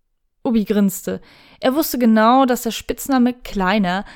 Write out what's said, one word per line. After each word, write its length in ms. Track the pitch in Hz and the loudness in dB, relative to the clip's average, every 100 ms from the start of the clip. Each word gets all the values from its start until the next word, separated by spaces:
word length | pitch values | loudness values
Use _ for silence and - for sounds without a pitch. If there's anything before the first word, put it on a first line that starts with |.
| _ _ _ _ | _ _ _ _
Obi 220 | 220 226 202 | -2 -2 0
grinste. 560 | 208 196 - - 185 - - _ - | 0 0 -2 -10 -10 -12 -20 _ -4
Er 160 | 254 277 | -2 0
wusste 240 | 302 254 | -2 0
genau, 460 | 240 220 220 254 269 | 2 4 4 4 2
dass 180 | 233 | 0
der 80 | 226 | -4
Spitzname 640 | - - - - 269 240 | -8 -8 -8 -2 0 0
Kleiner 720 | 247 - 202 185 214 180 190 208 | -2 -8 -4 -2 0 0 -4 -8